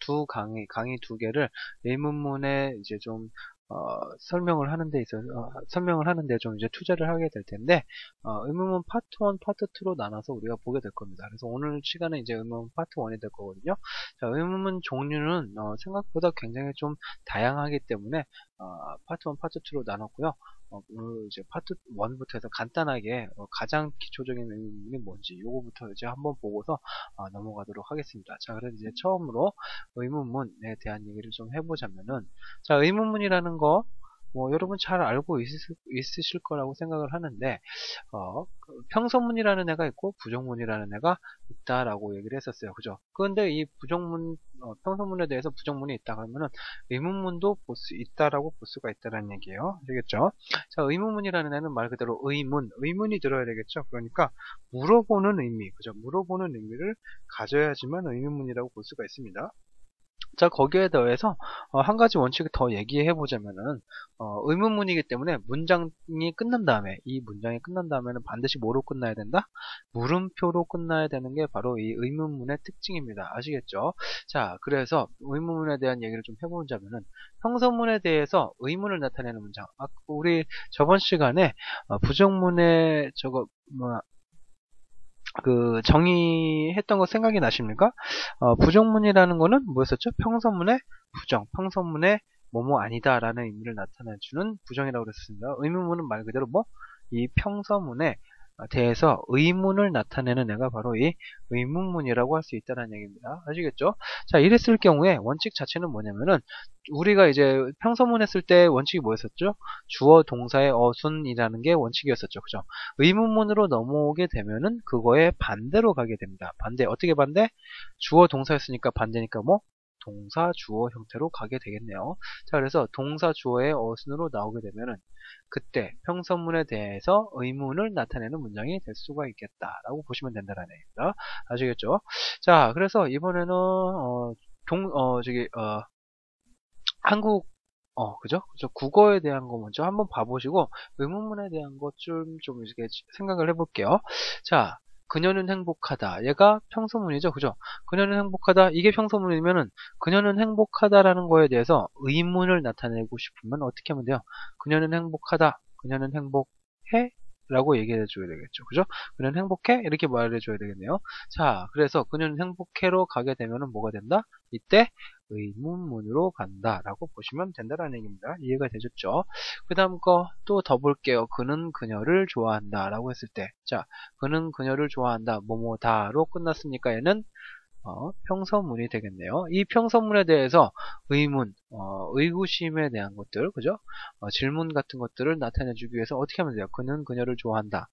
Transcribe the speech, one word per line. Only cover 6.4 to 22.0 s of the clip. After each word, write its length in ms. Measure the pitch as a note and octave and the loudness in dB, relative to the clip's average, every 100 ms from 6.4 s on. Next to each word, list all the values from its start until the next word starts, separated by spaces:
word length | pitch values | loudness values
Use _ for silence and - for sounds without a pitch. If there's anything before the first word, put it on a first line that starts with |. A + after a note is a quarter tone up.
| A#2 G#2+ | -2 -4
이제 120 | A2+ | -6
투자를 340 | - F#3 E3+ D#3+ | -4 -2 0 0
하게 180 | E3 D#3+ | 0 -2
될 80 | G#2 - | -6 -12
텐데, 380 | G2+ B2+ E3+ - - - _ | -6 2 2 0 -12 -20 _
어, 240 | A2 G#2+ A#2+ | -8 -6 -6
의문문 360 | E3+ F#3 F#3 E3+ | -4 -2 -4 -4
파트 160 | A#3 - - | -6 -8 -2
원, 180 | G#3 G3 | -2 -2
파트 220 | - G3 G3+ | -4 -6 -6
투로 200 | - F#3 | -6 -6
나눠서 380 | D#3+ G#2 G#2+ - | -4 -6 -8 -8
우리가 240 | A#2+ A2 A#2 | -8 -6 -6
보게 160 | - C3 | -4 -6
될 100 | G#2 | -6
겁니다. 320 | - G2 F#2+ G2+ | -10 -12 -12 -14
그래서 180 | A2 A#2+ | -12 -10
오늘 320 | B2 D3 D3 | -6 -6 -6
시간은 340 | C#3+ E3+ E3 D3+ | -6 -6 -4 -4
이제 140 | A#2 | -6
의문문 380 | A2+ A2+ A#2 A#2 | -6 -6 -10 -8
파트 140 | - E3 - | -8 -8 -8
원이 220 | A2+ A2 | -8 -8
될 80 | G#2+ | -10
거거든요. 460 | - G2+ F#2+ G2 G3 - - - - | -12 -14 -8 -6 -6 -6 -12 -12 -8
자, 60 | A#2 | -4
의문문 540 | C3+ F3 F#3+ F#3+ F#3 | -2 -2 -2 -4 -6
종류는, 760 | - C3 C#3+ D3+ D3+ F3 A#2 G#2 | -6 -6 -2 -2 0 -2 -4 -8
어, 160 | - - | -8 -8
생각보다 460 | F#3 G3 - D#3+ F3 - | -6 -6 -4 0 0 0
굉장히 360 | A2+ A#2+ C#3 C#3 | -6 -8 -8 -6
좀 180 | D3 D3+ - - - | -6 -8 -12 -16 -8
다양하기 540 | G2+ A#2+ C#3+ D3 C#3+ - | -2 0 0 -2 -4 -4
때문에, 360 | G#2+ G#2 D#3 C#3+ - - - | -8 -6 -6 -6 -14 -20 -18
어, 380 | F#2 E2+ C#2+ - - | -16 -14 -14 -14 -12
파트 220 | E3+ D#3+ | -10 -8
원, 80 | C#3+ | -8
파트 240 | E3 D#3+ | -10 -10
투로 180 | - D3 A2 | -10 -8 -8
나눴고요. 460 | G2+ G#2+ - D#3 - - - - | -8 -10 -6 -6 -6 -12 -20 -18
어, 120 | G2+ - | -18 -16
오늘 360 | A2 A2+ A2+ G#2+ | -14 -12 -12 -12
이제 160 | G2 G2 | -14 -12
파트 260 | E3+ - F#3 - | -12 -10 -12 -12
원부터 400 | G#2+ | -8